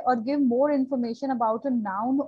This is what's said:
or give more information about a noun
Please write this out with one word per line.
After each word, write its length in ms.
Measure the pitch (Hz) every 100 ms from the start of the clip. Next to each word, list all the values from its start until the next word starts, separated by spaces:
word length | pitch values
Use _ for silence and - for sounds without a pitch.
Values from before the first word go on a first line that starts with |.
or 120 | - 254
give 240 | 220 285
more 320 | 262 240 294
information 580 | 285 262 269 233 233 269
about 340 | 247 226 220
a 60 | 277
noun 520 | 247 208 190 240 269